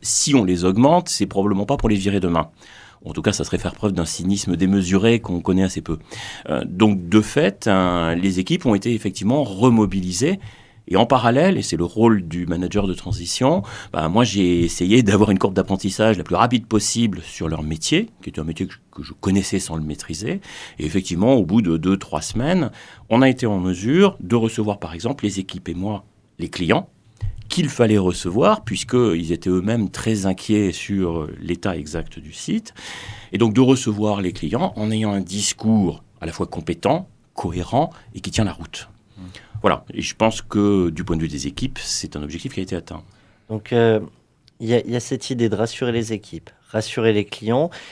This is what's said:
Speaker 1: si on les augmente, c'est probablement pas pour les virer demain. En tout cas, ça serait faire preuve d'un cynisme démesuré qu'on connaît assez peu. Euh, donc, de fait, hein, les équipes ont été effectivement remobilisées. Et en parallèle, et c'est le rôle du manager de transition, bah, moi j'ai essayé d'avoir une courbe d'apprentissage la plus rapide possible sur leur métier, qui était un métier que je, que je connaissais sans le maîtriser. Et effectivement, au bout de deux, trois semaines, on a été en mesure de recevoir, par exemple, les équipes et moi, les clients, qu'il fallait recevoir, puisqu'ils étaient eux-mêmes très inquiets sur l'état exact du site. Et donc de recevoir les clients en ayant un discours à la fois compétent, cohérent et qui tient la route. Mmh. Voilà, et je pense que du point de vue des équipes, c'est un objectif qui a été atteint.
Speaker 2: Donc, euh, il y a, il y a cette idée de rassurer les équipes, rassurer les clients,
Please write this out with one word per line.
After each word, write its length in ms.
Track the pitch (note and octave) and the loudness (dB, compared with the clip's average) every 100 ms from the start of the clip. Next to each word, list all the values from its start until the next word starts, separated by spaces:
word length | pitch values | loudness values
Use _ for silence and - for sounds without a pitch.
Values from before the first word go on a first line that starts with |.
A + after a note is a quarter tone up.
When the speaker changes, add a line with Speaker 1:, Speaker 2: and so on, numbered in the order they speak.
Speaker 1:
si 320 | - - - | -4 -2 2
on 100 | C#3 | 4
les 220 | F#2+ F2+ F2+ | 4 4 2
augmente, 420 | G2 C3+ F3 F3+ | 4 6 6 2
c'est 180 | - F#2+ | -2 -2
probablement 380 | G2 G2+ G2 | 0 0 0
pas 140 | G#2+ C#3 | 0 0
pour 100 | A#2 | 2
les 80 | G#2 | 0
virer 240 | F#2+ G2 | 0 0
demain. 300 | F2+ E2 D#2+ - - - - - - | 2 0 -2 -8 -20 -20 -20 -20 -12
En 80 | |
tout 80 | D#2+ | -4
cas, 100 | D#2 | -2
ça 100 | - | -2
serait 160 | - F2 | -2 -4
faire 160 | F2+ | -4
preuve 180 | - G#2 | -4 -2
d'un 120 | F2+ | -2
cynisme 500 | E2 - F2 G2 - | -4 -4 -2 -2 -2
démesuré 680 | F2 F#2 G2+ F2+ F#2+ A2 A#2 | 2 4 4 4 4 4 4
qu'on 200 | - F2+ | 0 -4
connaît 240 | E2+ F#2 | 0 2
assez 160 | F#2+ E2 | 2 -2
peu. 180 | D#2+ D#2+ - - - - - | -6 -8 -10 -14 -14 -12 -6
Euh, 140 | C2+ - | -4 -4
donc, 420 | F2+ G#2+ G2 F2 | -4 -2 -4 0
de 140 | G#2 | 2
fait, 460 | G#2+ - E3 - - | 2 0 -2 -2 0
hein, 460 | F#2+ F#2 F2 E2 | 2 2 0 0
les 240 | E2 F#2+ F2+ | 0 0 0
équipes 280 | F#2 E3+ C3 | 0 -2 0
ont 80 | |
été 180 | G2+ A2+ | 0 0
effectivement 520 | A#2 G#2+ F#2+ F#2+ C3+ | -4 -4 -4 0 0
remobilisées. 960 | B2+ F#2+ B2 A#2 G#2 F#2+ F2+ F2+ C#3 G3 - - - _ - | -2 2 4 6 4 2 -2 0 0 -2 -6 -20 -20 _ -2
Et 80 | F#2 | 2
en 100 | A#2 | 4
parallèle, 520 | B2+ A#2+ A#2+ F3+ F#3+ | 4 4 4 4 2
et 40 | |
c'est 140 | - E2 | -2 -2
le 80 | |
rôle 420 | E2+ G#2 A2+ G#2+ F2 | -2 4 6 6 2
du 180 | E2+ | -4
manager 440 | F2 F2 F2+ G2+ G2+ | -2 -2 0 0 0
de 40 | |
transition, 680 | F2 - F2+ F2 - C3 F3 - - - | -2 -6 -6 -6 0 2 2 0 -10 -8
bah, 160 | - D#2+ | -2 0
moi 160 | F#2+ | 2
j'ai 400 | A#2+ G2 F#2 F2 | 2 4 4 4
essayé 400 | E2+ - F2+ A2+ | 2 0 4 6
d'avoir 260 | A2 G2+ G#2+ | 6 6 6
une 80 | G2 | 4
courbe 160 | - | 2
d'apprentissage 640 | F#2+ F#2 F#2+ G2+ - A2 G2+ | 2 0 0 -2 2 2 2
la 60 | |
plus 100 | E2 | 0
rapide 320 | - A#2 B2 - | 2 4 2 0
possible 560 | G#2+ - A#2 A#2 E2+ | 0 0 0 0 -2
sur 260 | E2 - E2 | -8 -6 -4
leur 140 | D#2 | -2
métier, 480 | D2+ D#2 - D#3 A3+ - | -4 -4 0 0 0 -8
qui 100 | - | -12
était 100 | - | -6
un 40 | |
métier 220 | D#2+ D#2+ F#2+ | -6 -4 -6
que 60 | |
je, 60 | - _ | -8 _
que 120 | - | -16
je 80 | C#2 | -16
connaissais 480 | - - G2 F#2+ G2 | -6 0 2 2 -2
sans 160 | - D#2+ | -2 -4
le 80 | |
maîtriser. 560 | D2+ D2 - D#2 G#2+ F#3+ - - - - | -4 -6 -8 -8 -4 -6 -8 -16 -16 -8
Et 40 | |
effectivement, 500 | D#2 E2 - E2+ G#2+ | -4 -2 -2 2 4
au 120 | C3+ E2+ | 4 4
bout 160 | G#2+ | 2
de 140 | F#2+ E2 | 4 2
deux, 200 | E2+ F#2+ | 2 0
trois 240 | - D2+ | -2 -6
semaines, 520 | - - C3+ F#3 C3 - - - - | -4 -4 0 0 0 -4 -18 -20 -2
on 120 | A2+ | 2
a 60 | C3 | 4
été 180 | B2+ A#2+ | 2 0
en 140 | G2+ | 0
mesure 560 | F2+ F2+ G#2 D#3+ G3 - | -2 -2 0 4 4 2
de 160 | F2 | 0
recevoir, 460 | A#2 A2+ - G#2 G2 | 0 2 0 -2 -4
par 120 | D#2+ | -6
exemple, 320 | E2+ A#2 C3+ | -6 -6 -2
les 140 | G#2 F#2 | -2 -4
équipes 300 | F#2+ E2+ - | -6 -10 -8
et 60 | |
moi, 300 | E2+ F#2+ G#2 - _ _ - | -6 -6 -6 -10 _ _ -12
les 80 | - | -10
clients, 400 | - E2 G#2+ - _ _ _ - - - | -4 0 0 0 _ _ _ -8 -8 -6
qu'il 200 | - D3+ | -2 -2
fallait 280 | - A#2 G#2+ | 2 4 4
recevoir, 680 | F#2 F2 F#2+ F#2+ F3 G#3+ | 4 0 -2 0 0 0
puisqu'ils 680 | - F#2+ - B2 A#2+ E2+ D#2+ | -4 -6 -2 2 2 2 -2
étaient 200 | E2 - | -4 0
eux-mêmes 380 | F#2 F#2+ A#2 G2 | 0 0 0 -2
très 380 | - - A2 G2 | -4 -2 -2 -2
inquiets 460 | F#2 - G#2+ G2 | -2 0 2 2
sur 560 | E2+ - G2 F#2 E2 D2+ - | -2 -4 -2 -2 -2 -6 -8
l'état 360 | D#2+ E2+ G#2 E2+ | -6 -4 -4 -6
exact 420 | D2+ E2 D#2+ - | -6 -8 -8 -12
du 140 | D2+ | -18
site. 420 | - - A3 A3 - - - - - - | -12 -6 -6 -6 -14 -16 -16 -16 -18 -8
Et 80 | G2 | 0
donc 160 | A2+ | 2
de 60 | G#2 | 6
recevoir 600 | B2+ C3 B2 G#2 G#2+ G2+ | 6 4 2 -2 0 0
les 120 | F#2 | -2
clients 400 | - D#2+ A2+ F#3 | -4 -4 -2 -4
en 160 | - G#2+ | -4 -2
ayant 220 | A2 A2 | 0 0
un 80 | G2+ | -2
discours 840 | F2 G2+ G2+ - A2 A2 F#2 D2+ - _ | -4 -4 -4 -2 2 4 2 -2 -10 _
à 60 | D#2+ | -10
la 60 | |
fois 160 | - E2+ | -6 -6
compétent, 600 | - D#2+ E2 - D#3+ F#3 _ _ | -6 -6 -2 0 0 -2 _ _
cohérent 560 | - - F2 F2 A#2+ E3 - - - | -8 -6 -4 -2 0 0 -4 -18 -14
et 40 | |
qui 120 | - | -6
tient 120 | G#2 | -2
la 80 | G#2 | -2
route. 360 | E2 D#2+ - - - _ - | -4 -12 -16 -16 -20 _ -20
Mmh. 60 | F#2 F2+ - - | -18 -20 -18 -4
Voilà, 240 | G#2 E2 - | 0 0 -2
et 80 | - | -8
je 140 | - - | -8 0
pense 260 | A2+ - | 2 2
que 480 | - G#2+ G#2 G2+ F2 | -2 2 4 4 2
du 140 | D#2+ | 0
point 120 | F#2 E2+ | -4 -2
de 60 | |
vue 60 | D#2+ | -2
des 180 | C#2+ C#2 | -4 -8
équipes, 320 | C2+ B2+ - | -6 -6 -6
c'est 360 | - - D#2+ D2+ | -8 -8 -8 -10
un 80 | |
objectif 280 | D2 D#2+ - | -10 -10 -10
qui 60 | - | -8
a 60 | |
été 100 | F#2 | -6
atteint. 300 | F2+ - E2 - _ _ _ - | -8 -8 -14 -18 _ _ _ -10
Speaker 2:
Donc, 240 | A2 - | -10 -2
euh, 280 | A#2+ A#2 A2 D#2+ - _ _ _ - | 4 4 4 0 -12 _ _ _ -8
il 100 | A2+ | 0
y 60 | |
a, 60 | A#2+ | 0
il 100 | - | 0
y 60 | A#2+ | -4
a 20 | |
cette 320 | - B2+ - | -4 -6 -4
idée 180 | B2 A#2 | -2 0
de 60 | |
rassurer 380 | G2 A2+ - B2 | 0 -2 -2 -2
les 200 | A#2 A2 | -2 -4
équipes, 380 | A2 - E2 - - _ | -6 -8 -16 -16 -20 _
rassurer 440 | A2+ A2 - A2+ | -6 -4 0 2
les 120 | G#2 | 2
clients, 460 | G2+ - G#2 A#2+ E3 - - | 0 -6 -2 0 0 -4 -18